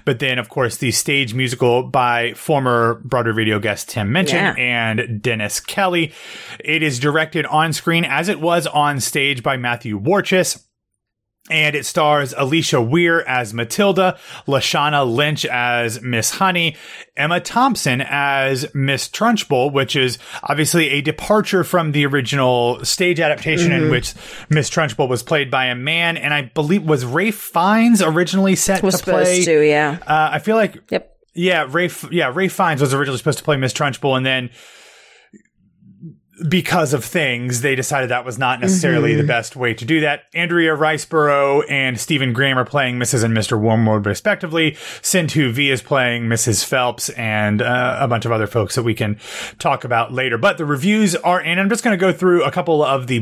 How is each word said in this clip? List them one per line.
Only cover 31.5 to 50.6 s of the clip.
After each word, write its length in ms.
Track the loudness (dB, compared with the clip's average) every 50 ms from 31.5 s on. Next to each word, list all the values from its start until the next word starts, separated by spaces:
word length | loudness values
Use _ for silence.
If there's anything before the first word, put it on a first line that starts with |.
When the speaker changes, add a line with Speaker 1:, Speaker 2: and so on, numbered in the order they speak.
| 2 0 0 0
Speaker 1:
Ray 180 | 0 -2 -2 -2
F-, 200 | -4 -6 -10 -4
yeah, 220 | -2 0 0 0 0
Ray 140 | 0 -2 -2
Fiennes 320 | 0 0 0 0 2 2
was 140 | 0 2 2
originally 240 | 0 -2 -2 -4 -4
supposed 220 | -2 -2 -2 -2
to 40 | 0
play 140 | -2 0 0
Miss 160 | 0 -2 -2
Trunchbull, 420 | -2 -2 -4 -2 -2 -2 0 0
and 100 | 0 0
then 240 | 0 -2 -2 -4 -6 -10 -16 -20 -20 -20 -20 -20 -20 -20 -20 -20 -20 -20 _ _ _ -20 -20 _ _ _ _ _ _ _ _ _ -20 -20 _ -20 -20 -20 _ _ _ _ -8 -4 0
because 440 | 0 0 0 0 0 0 0 0 0
of 120 | -2 -2
things, 560 | -2 -2 -2 0 0 -2 -2 -4 -4 -4 -2
they 140 | 0 0 0
decided 340 | 0 -2 -2 -2 -2 -2 0
that 160 | -2 -2 -4
was 140 | -6 -6 -2
not 200 | -2 -2 0 0
necessarily 520 | 0 2 2 2 2 2 2 2 2 2
Speaker 2:
Mm-hmm. 100 | 2 2
Speaker 1:
the 60 | 2 2
best 280 | 0 0 -2 -4 -6
way 200 | -4 -2 -2 -2
to 100 | -2 -2
do 160 | 0 0 2
that. 220 | 2 0 -2 -4 -6 _ -6
Andrea 420 | -4 -2 0 2 2 2 2 2
Riceborough 880 | 2 0 0 0 -2 -4 -2 0 2 2 4 4 4 4 4 2 2 0 0
and 280 | 0 -2 0 0 -2 -4
Stephen 340 | -2 -2 0 0 0 0 0
Graham 240 | 0 0 2 2 0
are 80 | 0
playing 320 | 0 0 0 0 0 -2 -2
Missus 240 | -2 0 0 2
and 140 | 2 2 2
Mister 200 | 0 0 0 0
Wormwood, 520 | 0 2 4 4 4 4 4 2 2 2 0
respectively. 680 | -2 -2 0 -2 -2 -2 -2 -4 0 0 0 0 0 -4 -8 -16 -14 -8 -4
Sindhu 480 | -2 0 0 0 0 2 0 0 0
V 180 | 0 0 0 0
is 140 | 0 0 -2
playing 440 | 0 0 0 2 2 0 -2 -2 0
Missus 360 | 0 0 0 0 0 0 0
Phelps 460 | 0 0 0 2 0 -2 -4 -6 -8
and, 520 | -8 -6 -4 -2 0 0 2 2 2 2
uh, 360 | 0 0 0 0 0 0 0 0
a 60 | 0 0
bunch 180 | 0 0 0
of 60 | 0
other 160 | 0 0 0 0
folks 260 | 0 0 -2 0 -2
that 80 | -2 -2
we 120 | -2 0
can 240 | 0 -2 -2 -4 -4 -8 -12 -14 -12 -12 -14 -10 -6
talk 240 | -2 -2 -2 -2 -2
about 280 | -2 0 0 0 -2
later. 280 | -2 -4 -2 -2 0 0
But 180 | 2 0 0
the 80 | 0